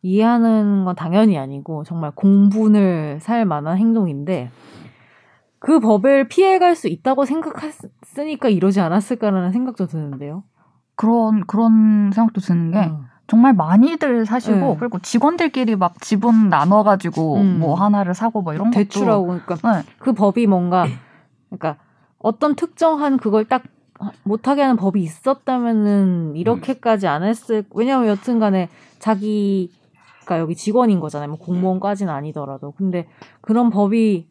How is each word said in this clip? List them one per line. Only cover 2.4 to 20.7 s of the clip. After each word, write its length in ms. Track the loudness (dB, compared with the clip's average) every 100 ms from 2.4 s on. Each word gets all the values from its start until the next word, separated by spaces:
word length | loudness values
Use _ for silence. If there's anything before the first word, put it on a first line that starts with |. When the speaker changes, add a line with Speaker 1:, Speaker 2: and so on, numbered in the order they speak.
| 4 4 4 4 4 0 -4 -8
Speaker 1:
살 240 | -4 -2 0
만한 320 | -2 -2 0
행동인데 720 | 2 2 -2 -4 -4 -6 -6 -16 -20 -20 -20 _ _ _ _ _ _ _
그 200 | 0 2
법을 480 | 4 2 4 2 2
피해갈 460 | 2 2 4 2 2
수 120 | -4
있다고 360 | -4 -2 -2
생각했으니까 1200 | -2 -2 -6 -10 -14 -14 -20 _ -18 -10 -8 -4 0
이러지 300 | 2 2 0
않았을까라는 720 | 0 -2 -2 -4 -2 0 -2
생각도 340 | -2 -4 -6 -6
드는데요. 580 | -6 -8 -10 -10 -12 -16 _ _ _ _
Speaker 2:
그런, 520 | -4 0 0 2 0 -2
그런 640 | 0 4 4 6 4 2
생각도 280 | 2 0 0
드는 280 | -2 -2 0
게 60 | 0
Speaker 1:
음. 240 | -2 -4 -12 _ 0
Speaker 2:
정말 240 | 4 6
많이들 720 | 4 4 4 4 2 0 0 0
사시고 280 | -4 0 0
Speaker 1:
네. 180 | 0 -2
Speaker 2:
그리고 180 | -4 -8
직원들끼리 760 | -2 0 2 0 -2 -2 -2 0
막 240 | -2 -4
지분 480 | -4 -2 2 4 4
나눠가지고 880 | 2 4 4 4 0 0 -2 0 2
Speaker 1:
음. 220 | 2 2
Speaker 2:
뭐 140 | 0 0
하나를 380 | 2 2 0
사고 280 | -2 -4 -4
뭐 120 | -6
이런 160 | -2 0
것도 40 | 0
Speaker 1:
대출하고, 440 | 0 0 0 2 0
그러니까 280 | -6 -8
Speaker 2:
네. 300 | -4 -2 -2 -4 _
Speaker 1:
그 140 | -4
법이 320 | 0 0 2 2
뭔가, 400 | 2 0